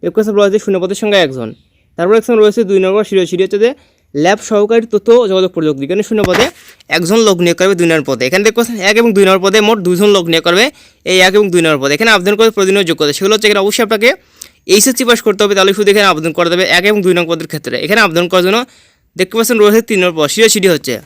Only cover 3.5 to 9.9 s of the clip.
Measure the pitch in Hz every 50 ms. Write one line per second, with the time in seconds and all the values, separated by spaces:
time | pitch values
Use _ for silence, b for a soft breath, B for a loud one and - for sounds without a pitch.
3.5 | 202 202 214 240 285 b b b b b b b _ 143 151 175 202 214 - -
4.5 | 226 208 208 208 226 233 226 233 - 208 202 - 233 247 247 202 190 190 185 180
5.5 | 180 - 165 156 147 135 139 139 180 196 208 - 233 214 208 180 180 196 233 320
6.5 | B B B B B B B _ 143 160 175 160 202 226 226 214 190 170 175 175
7.5 | 170 165 180 190 196 170 175 170 165 160 143 - 135 117 127 127 151 185 208 220
8.5 | 220 226 233 226 240 214 180 196 208 220 233 233 208 196 196 190 190 190 175 196
9.5 | 190 220 214 208 226 220 180 175